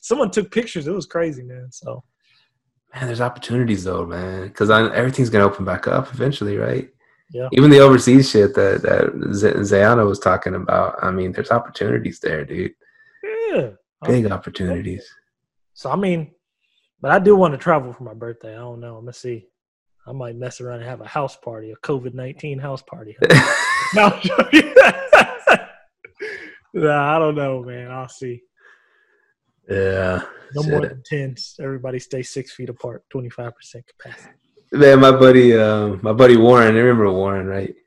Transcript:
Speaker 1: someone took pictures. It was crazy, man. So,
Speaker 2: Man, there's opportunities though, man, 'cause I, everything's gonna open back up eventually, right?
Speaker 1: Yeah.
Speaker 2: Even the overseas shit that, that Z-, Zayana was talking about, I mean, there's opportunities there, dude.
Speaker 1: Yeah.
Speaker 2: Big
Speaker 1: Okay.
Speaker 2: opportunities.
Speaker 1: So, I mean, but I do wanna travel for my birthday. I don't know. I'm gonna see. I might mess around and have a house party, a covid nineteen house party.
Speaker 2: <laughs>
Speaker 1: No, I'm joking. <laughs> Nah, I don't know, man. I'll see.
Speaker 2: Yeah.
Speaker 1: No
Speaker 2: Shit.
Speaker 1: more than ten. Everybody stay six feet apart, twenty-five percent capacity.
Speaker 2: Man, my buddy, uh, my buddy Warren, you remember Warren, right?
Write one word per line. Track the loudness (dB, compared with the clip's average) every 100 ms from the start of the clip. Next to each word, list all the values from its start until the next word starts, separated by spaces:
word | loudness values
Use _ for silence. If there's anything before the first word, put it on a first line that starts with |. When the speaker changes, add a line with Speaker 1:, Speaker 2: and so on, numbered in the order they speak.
Speaker 1:
someone | -6 -2 -2
took | -4 -4
pictures. | -6 -6 -10 -8
It |
was | -10 -8
crazy, | -6 -6 -8
man. | -16 -20 -20
So, | -18 -16 -16 _ _ _ _ _ _ _ _ _ -12
Speaker 2:
Man, | -10
there's | -6
opportunities | -6 -8 -6 -4 -2 -4
though, | -4 -8
man, | -8 -10 -10 -10 -14
'cause | -4 2
I, | 4 2 -2
everything's | -4 -2 0
gonna | 2 2
open | 0
back | -6 -6 -4
up | -4 -4
eventually, | -6 -6 -4 -6 -4
right? | -4 -6 -8 _ _ _ _
Speaker 1:
Yeah. | -12 -2
Speaker 2:
Even | 4 8
the | 10
overseas | 10 8 6 6 6
shit | 2 2 2
that, | 0 0
that | 0 0 0 -4 -8 -2
Z-, | -2 -2 0 2
Zayana | 4 4 2
was | 0
talking | -2 -2 -4 -6
about, | -2 -2 -2 -4
I | -6
mean, | -4 -6
there's | -8 -4
opportunities | -4 -4 -8 -4 -4 -6 -10
there, | -8 -8
dude. | -8 -10 -10 -12 _ _ _ _
Speaker 1:
Yeah. | -12 -8 -6 -6 -8 -14 _ _ -4
Speaker 2:
Big | -2 -2
Speaker 1:
Okay. |
Speaker 2:
opportunities. | -6 -12 -10 -8 -8 -10 -12 -16 _ _ _ _ _ _ _
Speaker 1:
So, | -8
I | -4
mean, | -4 -6 -8 _ _ _ _ _ _ _
but | -2
I | 0
do | 2 2
wanna | 2 -2
travel | -4 -4 -4
for | -16 -20
my | -16
birthday. | -16 -16 -20
I | -20
don't | -18 -18
know. | -20 -20
I'm |
gonna | -20
see. | -16 -14 -14 _ _ _ _ _ _ -18
I |
might | -16 -14 -14
mess | -14 -14
around | -16 -16
and | -16
have | -18
a | -12
house | -8 -10 -12
party, | -18 -16 -18
a | -14 -8
covid | -8 -8 -14
nineteen | -16 -14 -14 -12
house | -12 -14
party. | _ -20 -20 -6
Speaker 2:
<laughs> | 2 2 2 -4 -4 -6 -4
Speaker 1:
No, | 0 0
I'm | 0
joking. | -4 -4 2 2 6 6
<laughs> | 6 0 4 4 4 -2 0 0 -2 _ _ _ -20 _ -16 -16 -20 -20 _
Nah, | -4 -2 0 -2 -2
I |
don't | -2 -4
know, | -6 -8
man. | -12 -18 -16
I'll | -16 -16
see. | -16 -14 -14 _ _ _ _ _ _ _ _ _ _ _ _ -8
Speaker 2:
Yeah. | -4 -2 -2 -4 -6 -10 -20 -14 -8
Speaker 1:
No |
Speaker 2:
Shit. | -4
Speaker 1:
more | -4
than | -4 -10 -10
ten. | -10 -8 -12 -18 -14
Everybody | -12 -10 -10 -12
stay | -10 -12
six | -10 -12 -14
feet | -14 -16
apart, | -14 -14 -16 _
twenty-five | -12 -12 -14 -16 -18
percent | -20 -20 _
capacity. | _ -20 -20 -20 _ _ _ _
Speaker 2:
Man, | 6 8 10
my | 8
buddy, | 8 8 8 6 4
uh, | 2 0 -2 -4
my | -4
buddy | 4 6 8
Warren, | 8 6 6 4
you |
remember | 2 2 0
Warren, | 0 -2 -4 -6
right? | -8 -10 -14